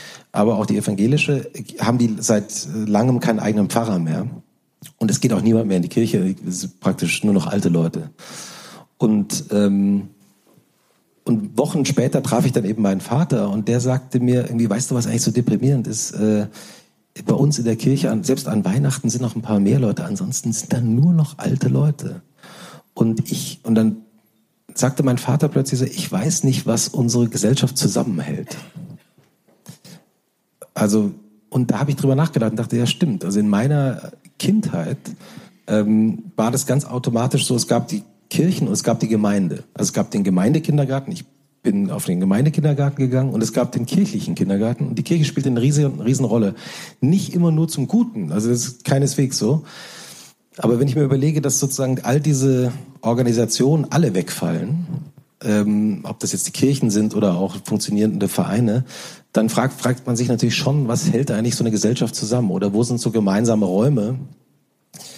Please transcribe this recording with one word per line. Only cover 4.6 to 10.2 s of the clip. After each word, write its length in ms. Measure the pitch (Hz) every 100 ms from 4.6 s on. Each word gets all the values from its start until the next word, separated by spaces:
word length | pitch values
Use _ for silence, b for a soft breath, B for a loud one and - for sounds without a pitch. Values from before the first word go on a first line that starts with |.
| _ _ - -
Und 120 | 110
es 100 | 104
geht 120 | 127
auch 80 | 104
niemand 240 | 104 113 107
mehr 80 | 92
in 60 |
die 60 | 85
Kirche, 460 | - 113 107 92 95 -
es 140 | 90
sind 180 | 92 -
praktisch 420 | - 92 85 -
nur 80 | 107
noch 120 | 98 78
alte 220 | 101 85
Leute. 420 | 82 82 - 78 - B B B B B B B _
Und, 460 | 117 107 101 - -
ähm, 560 | 104 101 98 98 101 101 -